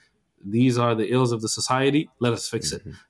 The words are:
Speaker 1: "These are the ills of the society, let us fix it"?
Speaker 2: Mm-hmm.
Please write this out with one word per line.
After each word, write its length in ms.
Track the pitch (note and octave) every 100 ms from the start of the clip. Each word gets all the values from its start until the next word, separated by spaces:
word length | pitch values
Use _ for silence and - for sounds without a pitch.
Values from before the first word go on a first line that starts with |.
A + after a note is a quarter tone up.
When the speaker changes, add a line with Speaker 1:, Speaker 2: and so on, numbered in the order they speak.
| _ _ _ _
Speaker 1:
"These 360 | G2 A2+ B2+ A#2+
are 180 | A#2+ A2
the 160 | G2
ills 220 | B2+ B2
of 80 | A#2
the 80 | A2
society, 600 | A2 - C3 C3+ D3 - -
let 120 | A#2+
us 160 | A2+ -
fix 240 | - E2
it"? 80 | -
Speaker 2:
Mm-hmm. 100 | - - _